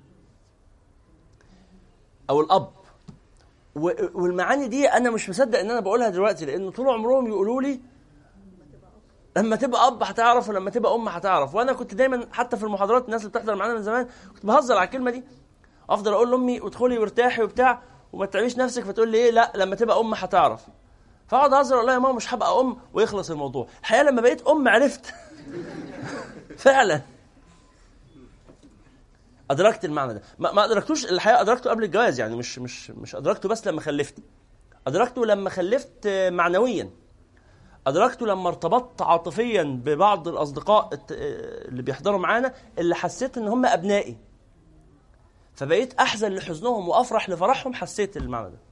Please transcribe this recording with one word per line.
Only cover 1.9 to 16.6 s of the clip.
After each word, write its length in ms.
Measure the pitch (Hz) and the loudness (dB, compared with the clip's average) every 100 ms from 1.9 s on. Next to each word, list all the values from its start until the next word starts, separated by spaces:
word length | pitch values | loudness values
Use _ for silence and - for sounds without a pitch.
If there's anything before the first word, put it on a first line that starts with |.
| _ _ _ - | _ _ _ 0
أو 120 | 143 | 0
الأب. 300 | 156 190 - - - _ - - _ _ _ _ _ 147 | 4 2 0 -12 -20 _ -20 -20 _ _ _ _ _ -4
و-، 460 | 170 - 180 - | -2 -2 -4 -2
والمعاني 460 | 180 180 180 277 262 | -2 0 0 0 -2
دي 200 | 262 - | 2 4
أنا 220 | 214 247 | 4 2
مش 200 | 220 - | 0 -2
مصدق 300 | 180 269 214 | 0 2 0
إن 120 | 196 | 0
أنا 80 | 240 | -2
بقولها 300 | 190 233 233 | 0 2 2
دلوقتي، 360 | 180 208 196 151 | 2 0 0 -4
لأن 240 | 160 190 | -6 -6
طول 200 | 220 269 | -2 0
عمرهم 380 | 226 226 269 240 | 0 2 2 2
يقولوا 340 | 202 202 262 | 0 0 0
لي: 180 | 277 262 - - _ - _ - - - - - - - _ _ _ 175 | -2 -4 -10 -20 _ -20 _ -20 -20 -20 -20 -20 -20 -20 _ _ _ -2
"لما 180 | 220 220 | 0 0
تبقى 320 | 254 240 254 | 0 4 2
أب 160 | 233 | 2
هتعرف، 460 | 196 196 233 240 208 | -4 2 4 4 0
ولما 200 | 196 190 | -4 -4
تبقى 260 | 226 208 233 | -2 0 0
أم 120 | 220 | -2
هتعرف". 480 | 170 190 175 135 185 | -4 0 2 0 0
وأنا 180 | 262 | -2
كنت 200 | 254 214 | -2 -4
دايمًا 340 | 196 262 254 233 | 0 0 0 -4
حتى 260 | - 247 - | -6 -4 -4
في 60 | |
المحاضرات، 420 | 214 196 196 247 247 | -4 -2 2 2 0
الناس 160 | 220 | -6
اللي 100 | 208 | -4
بتحضر 240 | 226 214 196 | -6 -4 -2
معانا 180 | 214 | -2
من 100 | 226 | -4
زمان، 240 | 202 240 247 - - | -2 -4 -4 -10 -20
كنت 120 | - 196 | -8 2
بهزر 320 | 269 247 208 | 2 4 2
على 80 | 185 | 0
الكلمة 260 | 262 247 | -2 -4
دي، 120 | 247 - - _ _ _ _ - | -4 -10 -20 _ _ _ _ -4
أفضل 240 | 202 208 | -2 2
أقول 180 | 202 240 | 2 2
لأمي: 300 | 254 247 247 | 2 0 -2